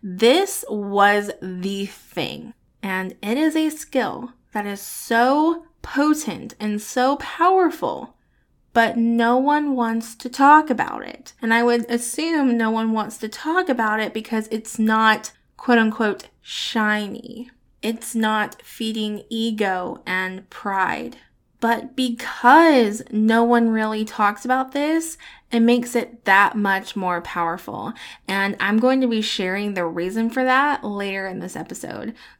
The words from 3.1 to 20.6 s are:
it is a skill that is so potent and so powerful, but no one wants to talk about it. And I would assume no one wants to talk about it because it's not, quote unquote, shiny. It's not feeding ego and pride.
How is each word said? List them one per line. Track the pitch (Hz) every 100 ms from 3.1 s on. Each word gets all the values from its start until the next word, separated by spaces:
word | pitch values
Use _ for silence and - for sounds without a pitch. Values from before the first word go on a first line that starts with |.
| -
it | 202 247
is | 311 311
a | 311
skill | 311 - 269 202 - 247 - _
that | 220 202
is | 196
so | - - - 233 247 285 311 330 - _
potent | - - 302 302 262 98 214 -
and | 214 208
so | - - 254 277
powerful, | - - 339 381 349 - 135 67 - _ _ _ _ _ _
but | 233 226 240
no | 233 233 233 247
one | 269 294 294 254
wants | 233 226 226 -
to | 254
talk | 247 277 302 302
about | 247 - 55 50
it. | - - -
And | 226
I | 226
would | 240 240 226
assume | 240 240 - 330 320 269 233
no | 226
one | 220 220
wants | 220 214 -
to | 220
talk | - 302 349 359
about | 240 220 214
it | 214
because | 226 220 226 214
it's | 220 220 -
not, | 220 220 220 220 - - _ -
quote | - 240
unquote, | 220 220 214 196 - _
shiny. | - - - 233 214 214 202 202 - - 247 _ _ _
It's | 214 233 -
not | 226 220 214 208 -
feeding | - - 220 220 214 208 -
ego | 226 226 214 202 185 180 185 -
and | 185 185 185 -
pride. | -